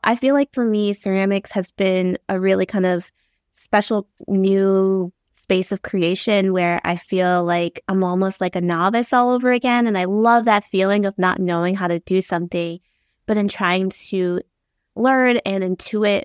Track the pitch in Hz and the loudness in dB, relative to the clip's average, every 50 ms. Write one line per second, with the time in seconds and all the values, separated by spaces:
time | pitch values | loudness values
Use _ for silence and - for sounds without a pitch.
0 | - - 240 - 262 269 277 277 285 - - 254 240 220 214 208 208 202 202 - | 0 -2 0 2 2 2 2 2 0 0 -2 -2 -2 0 0 0 0 -2 -2 -4
1 | - 196 190 196 196 196 196 196 - - - 202 185 - - - 196 190 185 185 | -2 -2 0 0 2 0 0 -2 -4 -4 -6 -6 -6 -6 -4 -2 0 0 2 0
2 | 185 180 180 - _ - 196 185 190 190 190 190 185 - - 196 185 180 180 175 | 0 -2 -2 -4 _ -4 -4 0 0 2 2 0 0 -2 -2 0 0 0 0 -2
3 | - - _ _ _ _ _ _ _ _ _ - - _ - 208 208 - 214 208 | -4 -10 _ _ _ _ _ _ _ _ _ -20 -6 _ 0 0 0 0 -2 -4
4 | 196 _ _ - - - 202 190 190 196 196 196 196 196 190 190 190 190 190 190 | -4 _ _ -16 -6 -2 0 0 2 2 2 2 2 2 2 2 2 2 0 0
5 | 180 180 - _ _ _ _ _ _ - 190 185 185 - 196 - - - - 190 | -2 -6 -8 _ _ _ _ _ _ -2 -2 0 -2 -4 -6 -8 -8 -4 -2 -2
6 | 170 170 190 - - 226 208 196 190 190 185 180 175 175 170 - - - 175 170 | 0 0 -2 -2 -2 0 0 2 2 2 0 0 0 0 0 -2 -2 -4 -4 -4
7 | - - 190 180 185 180 180 180 175 175 175 175 170 170 - - - - 190 190 | -4 -4 -2 0 2 2 2 2 0 0 0 0 -2 -4 -6 -8 -6 -2 0 0
8 | 185 175 180 185 190 190 190 - 185 175 - 180 175 175 170 165 175 196 226 233 | 0 0 0 0 0 -2 -2 -4 -4 -4 -2 -2 -2 -2 0 0 0 0 0 0
9 | 240 - 262 247 247 247 247 247 247 247 247 240 254 247 240 240 233 226 202 185 | 0 2 2 2 2 2 2 0 2 2 0 2 0 0 2 2 2 0 0 0
10 | 180 185 202 214 226 233 233 233 226 233 214 - - _ - 185 190 196 202 208 | 0 0 0 2 4 4 4 4 4 2 2 0 0 _ -2 0 2 2 2 0
11 | 202 196 202 190 185 180 185 - 185 180 170 170 170 180 190 190 185 170 170 170 | 0 -2 -2 0 0 0 0 0 -2 -2 0 0 0 -2 -2 -2 -2 -2 -4 -4
12 | - - 185 185 185 - 180 170 175 170 - 175 170 170 170 180 _ _ _ _ | -2 -2 -2 -2 0 -2 -4 -4 -4 -4 -6 -6 -6 -6 -8 -12 _ _ _ _
13 | _ _ _ _ _ - 214 208 202 196 - - 196 175 180 185 190 190 - - | _ _ _ _ _ 0 0 2 0 0 -2 -2 0 0 2 0 0 -2 -6 -8
14 | - - 202 190 180 175 180 180 - _ _ _ _ _ _ _ _ _ - 208 | -10 -6 -4 -2 0 0 -2 -4 -6 _ _ _ _ _ _ _ _ _ -4 0
15 | 233 262 269 262 254 247 240 233 - 196 196 190 185 180 185 - - - 214 208 | 0 2 2 4 2 2 2 0 -2 -2 -4 -2 -2 -2 -4 -6 -6 -6 -2 0
16 | 208 208 202 - | 0 2 0 0